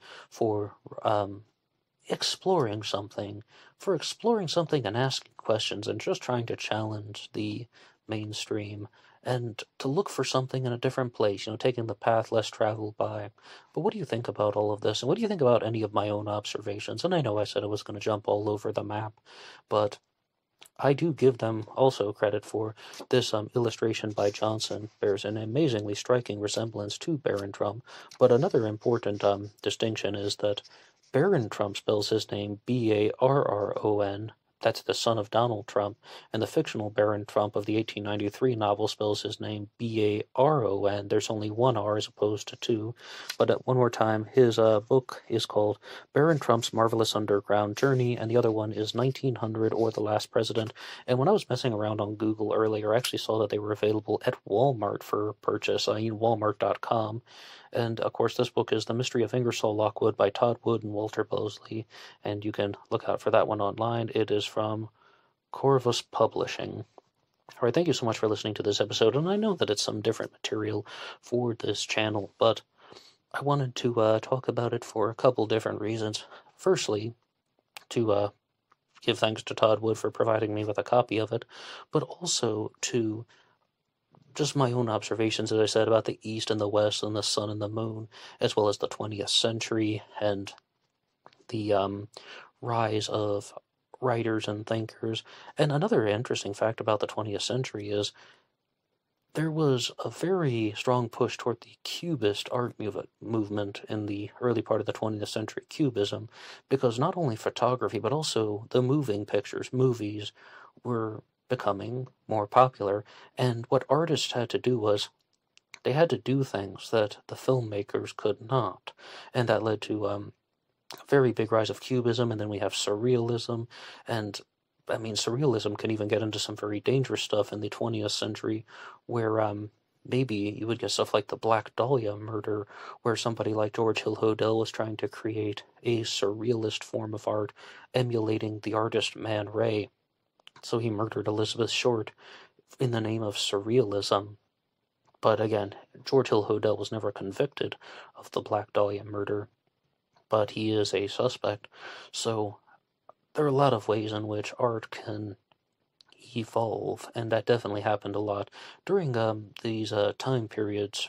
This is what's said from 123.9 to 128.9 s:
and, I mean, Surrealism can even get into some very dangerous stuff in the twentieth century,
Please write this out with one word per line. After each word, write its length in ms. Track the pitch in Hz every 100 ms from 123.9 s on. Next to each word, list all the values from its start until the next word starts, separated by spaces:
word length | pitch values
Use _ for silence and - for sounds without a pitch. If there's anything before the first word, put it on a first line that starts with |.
| - -
and, 320 | 117 104 - - _ _ _ -
I 100 | 104
mean, 180 | 113 104
Surrealism 640 | - 123 147 113 104 101
can 140 | 110
even 160 | 107 104
get 140 | 107
into 180 | 107 104
some 160 | - 107
very 240 | 104 104
dangerous 420 | - 131 127 107
stuff 300 | - 107 101
in 80 | 101
the 80 | 104
twentieth 460 | - 117 110 107
century, 520 | - 110 107 110 110 - - -